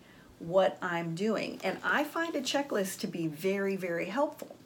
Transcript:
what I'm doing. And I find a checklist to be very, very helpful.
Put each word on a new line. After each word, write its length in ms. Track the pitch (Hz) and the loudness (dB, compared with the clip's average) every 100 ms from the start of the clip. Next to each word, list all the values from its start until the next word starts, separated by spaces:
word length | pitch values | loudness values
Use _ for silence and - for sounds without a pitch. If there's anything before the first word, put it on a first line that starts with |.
| - - - - | -14 -20 -20 -12
what 380 | 165 185 190 - | 2 4 6 4
I'm 340 | 180 170 170 165 | -2 -2 -2 0
doing. 440 | 214 208 - - | 0 0 -2 -2
And 160 | 190 175 | -4 -2
I 200 | - 214 | 2 2
find 320 | 302 330 330 311 | 0 -2 -2 -2
a 60 | |
checklist 580 | - 277 277 214 190 - | 0 0 2 0 0 -2
to 80 | 208 | -4
be 200 | 170 165 | -2 -2
very, 480 | 147 190 196 196 190 | 0 0 2 2 0
very 300 | 175 170 175 | -2 -2 -2
helpful. 500 | 220 302 - - - | 0 0 -2 -14 -16